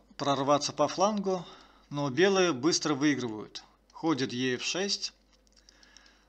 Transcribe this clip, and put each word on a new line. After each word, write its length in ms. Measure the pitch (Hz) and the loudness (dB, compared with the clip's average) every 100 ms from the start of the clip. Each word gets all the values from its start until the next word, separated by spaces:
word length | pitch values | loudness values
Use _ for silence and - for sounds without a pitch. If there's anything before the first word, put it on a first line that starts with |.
| _ - | _ -6
прорваться 560 | 143 135 135 143 143 | -2 0 2 2 0
по 160 | - 147 | 0 0
флангу, 580 | - 202 214 190 185 165 - - - - | 2 0 0 -2 -4 -6 -18 -20 -20 -12
но 180 | 143 143 | -6 -4
белые 440 | 127 190 190 180 | 4 4 6 4
быстро 420 | 131 151 165 156 | 2 0 0 0
выигрывают. 680 | 139 151 127 120 107 101 - - _ _ | 2 2 2 -2 -8 -12 -16 -20 _ _
Ходит 400 | - 160 139 131 | -6 -2 0 0
Е 220 | 120 127 | -2 -2
Ф 80 | 123 | -2
шесть. 500 | - 170 202 - - _ _ _ _ _ _ _ _ - - _ | -4 -4 -2 -4 -6 _ _ _ _ _ _ _ _ -20 -20 _